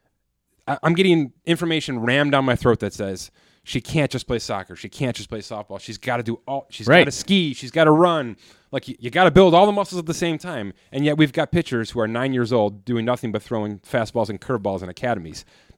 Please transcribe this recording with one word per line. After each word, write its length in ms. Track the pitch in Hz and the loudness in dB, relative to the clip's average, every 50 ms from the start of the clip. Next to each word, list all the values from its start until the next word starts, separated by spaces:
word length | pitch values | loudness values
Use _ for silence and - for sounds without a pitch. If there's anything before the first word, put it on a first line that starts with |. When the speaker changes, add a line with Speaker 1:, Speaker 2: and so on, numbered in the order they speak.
| _ _ _ _ _ _ _ _ _ _ _ _ _ - | _ _ _ _ _ _ _ _ _ _ _ _ _ -8
Speaker 1:
I, 100 | 143 - - | -6 -2 0
I'm 100 | 160 170 | 0 2
getting 380 | 170 190 190 170 165 143 123 - _ _ | 4 4 4 4 4 2 -2 -6 _ _
information 540 | 165 170 160 175 165 160 156 139 - 135 120 | -2 -2 -2 -2 -2 -2 -4 -4 -4 -4 -2
rammed 320 | 113 120 127 143 147 147 139 | 0 0 2 2 2 2 2
down 120 | 139 135 | 2 2
my 100 | 131 120 | 0 0
throat 240 | - - 127 113 - | 2 2 2 2 2
that 120 | 107 101 - | -2 -6 -6
says 380 | - 104 98 95 92 - - _ _ _ _ _ _ _ | -6 -8 -8 -8 -10 -12 -16 _ _ _ _ _ _ _
she 180 | - - 131 | -8 -8 -8
can't 300 | - - 135 160 143 127 | -6 -2 0 0 0 0
just 160 | - 123 - - | -2 -6 -4 -4
play 100 | 123 113 | -4 -4
soccer. 380 | - - 113 98 92 - - | -4 -4 -6 -6 -8 -10 -14
She 120 | - - 101 | -16 -16 -14
can't 260 | - - 143 123 117 | -8 -4 -4 -4 -4
just 140 | - 104 - | -6 -10 -10
play 100 | 120 110 | -12 -12
softball. 400 | 98 - 113 104 107 - 98 98 | -12 -10 -12 -12 -12 -12 -14 -14
She's 180 | - - 107 95 | -12 -14 -16 -10
gotta 240 | - 131 120 120 | -6 -4 -4 -4
do 180 | 117 117 113 - _ - | -4 -4 -6 -6 _ -8
all, 200 | 135 139 - _ | -10 -10 -10 _
she's 160 | - - 110 110 | -16 -6 2 4
Speaker 2:
Right. 120 | 151 180 | 6 6
Speaker 1:
gotta 100 | - 143 | 6 4
ski. 420 | 131 - - - 196 190 175 147 127 | 0 -4 -2 2 2 2 2 0 -4
She's 160 | - - 123 | -8 -12 -4
gotta 180 | - 165 160 156 | 2 4 6 6
run. 480 | 151 160 175 175 170 156 135 117 104 - _ _ _ _ _ _ | 8 6 6 4 2 0 -4 -6 -10 -14 _ _ _ _ _ _
Like, 160 | - 131 - - | -8 -8 -8 -8
you, 80 | 123 - | -12 -12
you 100 | 120 120 | -10 -4
gotta 220 | 117 170 185 185 | 2 4 4 6
build 240 | 139 185 190 180 165 | 8 8 8 8 8
all 100 | 170 202 | 6 6
the 60 | 208 | 4
muscles 260 | 202 202 196 - 185 180 | 2 0 -4 -4 -6 -8
at 80 | 165 | -6
the 80 | 156 160 | -6 -6
same 240 | - 175 170 160 151 | -4 -2 -4 -4 -4
time. 360 | - 180 160 123 104 98 - _ _ _ | -8 -10 -10 -8 -8 -10 -12 _ _ _
And 120 | - 139 143 | -4 -2 0
yet 120 | 151 147 151 | 2 4 4
we've 160 | 156 139 - | 4 4 2
got 180 | 160 151 - | 0 -2 0
pitchers 380 | - 175 160 - 131 117 113 - | 0 -2 -2 -2 -2 -4 -4 -4
who 80 | - 120 | -2 -2
are 80 | 110 110 | -2 -2
nine 240 | 113 120 127 135 131 | -2 -2 -2 -2 0
years 200 | 123 120 107 127 | 0 0 2 2
old 320 | 117 104 104 101 101 95 | 2 2 2 0 -4 -6
doing 180 | 120 120 117 113 | -4 -2 -2 0
nothing 260 | 120 123 - - 117 | 0 -2 -2 -2 -4
but 100 | 104 107 | -4 -6
throwing 380 | - - 120 110 104 104 104 98 | -6 -4 -4 -4 -4 -4 -6 -10
fastballs 500 | - - - 123 113 - - 120 110 98 | -8 -4 -2 -2 -2 -2 -2 -2 -2 -2
and 100 | 104 95 | -4 -8
curveballs 440 | - - 131 110 98 101 98 90 92 | -6 -6 -4 -4 -2 -4 -4 -4 -6
in 60 | 90 | -10
academies. 560 | 90 - - 123 117 101 82 82 - - - _ _ _ _ _ _ | -10 -8 -4 -4 -4 -4 -6 -10 -14 -16 -18 _ _ _ _ _ _